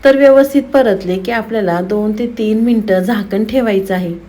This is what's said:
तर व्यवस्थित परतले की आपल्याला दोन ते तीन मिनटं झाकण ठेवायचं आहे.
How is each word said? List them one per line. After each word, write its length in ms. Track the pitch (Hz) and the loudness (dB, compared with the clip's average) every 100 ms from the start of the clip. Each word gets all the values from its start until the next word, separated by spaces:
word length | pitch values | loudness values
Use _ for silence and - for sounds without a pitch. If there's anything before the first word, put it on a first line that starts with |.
तर 140 | 277 269 | 4 4
व्यवस्थित 460 | 277 269 277 285 | 6 6 4 0
परतले 540 | 247 269 240 185 180 185 | 0 0 2 0 -2 -6
की 140 | 185 | -4
आपल्याला 500 | 233 220 226 190 170 | -6 -4 -4 -2 -2
दोन 300 | 190 208 214 214 | -2 -2 -2 -4
ते 80 | 240 240 | -6 -4
तीन 260 | 214 214 | -2 0
मिनटं 360 | 233 226 214 185 | 2 0 2 0
झाकण 440 | 185 226 196 196 | 0 -4 -4 -4
ठेवायचं 500 | 214 254 240 196 190 | -2 -2 0 -2 -2
आहे. 200 | 185 180 170 | -4 -4 -8